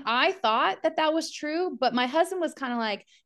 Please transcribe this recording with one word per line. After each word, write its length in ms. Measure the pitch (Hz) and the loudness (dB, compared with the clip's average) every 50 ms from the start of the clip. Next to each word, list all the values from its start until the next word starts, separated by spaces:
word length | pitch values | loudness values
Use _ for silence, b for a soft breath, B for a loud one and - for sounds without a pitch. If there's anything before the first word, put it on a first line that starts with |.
| 277 | 0
I 260 | 214 233 254 294 359 381 | 0 0 2 2 2 2
thought 500 | - - 220 220 240 302 370 - - - | 2 0 2 2 4 2 2 0 0 -2
that 140 | 320 320 | -2 0
that 160 | 320 311 311 311 | 0 0 2 2
was 180 | 330 320 320 - | 0 -2 -4 -8
true, 440 | - 302 302 311 339 370 359 277 220 | -8 -6 -4 -2 -2 -2 -2 -2 0
but 140 | 262 240 240 | 0 0 2
my 120 | 247 247 | 2 0
husband 340 | 247 269 320 349 349 381 370 | 2 2 2 2 2 0 -2
was 140 | 330 302 - | -2 -4 -4
kinda 220 | - 277 247 240 | -4 -6 -4 -4
like, 300 | 233 226 214 202 208 - b b b b | -2 -2 -2 -4 -4 -8 b b b b